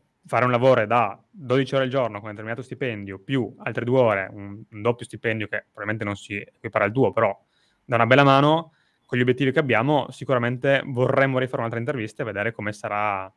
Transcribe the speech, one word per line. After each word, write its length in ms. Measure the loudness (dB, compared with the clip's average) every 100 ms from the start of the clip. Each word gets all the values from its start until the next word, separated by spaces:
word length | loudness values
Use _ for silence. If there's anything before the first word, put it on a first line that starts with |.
| _ _
fare 200 | -4 0
un 80 | 2
lavoro 340 | 4 4 4 4
da 340 | 2 0 -4 _
dodici 460 | -18 -2 -2 0
ore 100 | -2
al 60 | -2
giorno 280 | -2 -2 -6
con 80 | -12
un 40 |
determinato 320 | -12 -10 -10
stipendio 560 | -10 -8 -8 -6 -10 -12
più 340 | -4 -2 -2 -6
altre 260 | -8 -4
due 140 | 0 4
ore, 300 | 4 2 -2
un, 300 | -10 -14 -14 -16
un 120 | -4
doppio 220 | -2 -2
stipendio 440 | -8 -8 -4 -4 -6
che 160 | -8
probabilmente 400 | -10 -10 -8 -6
non 100 | -6
si 220 | -8 -10 -12
equipara 480 | -12 _ -6 0
al 80 | 0
tuo, 180 | 2 2
però 240 | 2 0 -2 _ _ _ _
dà 120 | -2 2
una 100 | 6
bella 180 | 6
mano. 480 | 8 6 6 2 -2 _ _ _
Con 120 | _ 0
gli 60 |
obiettivi 300 | 2 2 0
che 60 | 0
abbiamo 520 | 2 2 2 0 -2
sicuramente 720 | -8 -2 0 0 -2 0 0
vorremmo 540 | 0 0 0 2 2 0
rifare 200 | -2 -4
un'altra 180 | -4 -4
intervista 420 | -4 -6 -8 -8
e 40 | -8
vedere 260 | -4 -4
come 220 | -4 -8
sarà 580 | -8 -6 -2 -2 -4 -8